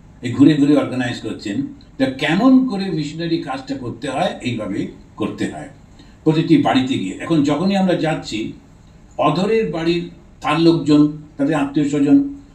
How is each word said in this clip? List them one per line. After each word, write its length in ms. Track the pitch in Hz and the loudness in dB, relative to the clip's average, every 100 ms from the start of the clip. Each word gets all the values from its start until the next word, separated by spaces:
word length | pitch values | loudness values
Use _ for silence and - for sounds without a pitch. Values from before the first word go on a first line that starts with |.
| - - | -20 -12
এই 100 | 120 | -8
ঘুরে 220 | 113 151 | 4 6
ঘুরে 240 | 143 139 143 | 6 4 4
অর্গানাইজ 440 | 127 127 120 110 | 2 -4 -6 -6
করছেন। 460 | 110 - 107 110 - - - - | -8 -8 -6 -6 -6 -10 -20 -4
তা 80 | 131 | -4
কেমন 640 | - 147 180 262 262 - | -2 0 2 6 6 4
করে 240 | 196 190 | -2 -4
মিশনারি 460 | 160 147 160 170 165 | -4 -6 -6 -4 -4
কাজটা 400 | - 135 - 139 | -4 -8 -8 -8
করতে 320 | 120 92 175 | -8 -8 -6
হয়? 300 | - 185 - | -2 -4 -4
এইভাবে 460 | 123 107 101 98 - - - - | -6 -6 -4 -6 -6 -10 -20 -6
করতে 360 | 104 - 98 | -6 -4 -8
হয় 180 | - - - - - - - | -8 -14 -18 -20 -20 -20 -4
প্রতিটি 340 | 156 156 156 151 | 0 0 2 2
বাড়িতে 400 | 139 135 127 110 | 4 0 0 -2
গিয়ে। 180 | 95 - | -4 -8
এখন 280 | 143 160 | -2 0
যখনই 320 | 143 147 190 196 | 2 0 0 2
আমরা 180 | 185 | 2
যাচ্ছি, 600 | 160 151 151 - 107 113 - - - - - - - | 2 0 -4 -6 -8 -8 -12 -20 -20 -20 -20 -16 -2
অধরের 540 | 147 160 208 226 185 | 0 0 0 0 0
বাড়ির 380 | 165 165 170 170 - - - | -2 -2 -2 -4 -14 -20 -10
তার 180 | - 156 | -4 2
লোকজন, 580 | 165 156 139 147 151 - - - | 4 4 4 4 4 0 -14 -4
তাদের 180 | 143 151 | 0 0
আত্মীয় 340 | 139 156 143 | 0 0 0
স্বজন, 440 | 143 143 139 - - - | 0 4 4 4 -6 -18